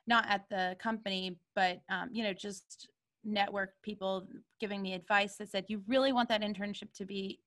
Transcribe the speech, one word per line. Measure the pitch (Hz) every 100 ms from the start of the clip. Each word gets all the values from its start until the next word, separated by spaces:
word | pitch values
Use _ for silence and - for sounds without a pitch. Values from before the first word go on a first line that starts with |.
| -
not | 233 220
at | 202 196
the | 202 185 185
company, | 226 226 202 190 185 180 _
but, | - 185 180 -
um, | 185 180
you | 220
know, | 214
just | 190 208 196 _ - - _ _ _ 214
network | 208 202 202 190 _
people | - 202 190 190 196 - - _
giving | 208 202
me | 190
advice | 185 170 202 202 -
that | 208
said, | 196 190
"You | 214 196
really | 262 269
want | 247 240
that | 214
internship | 208 196 208 202 214
to | -
be | 196 196 196 -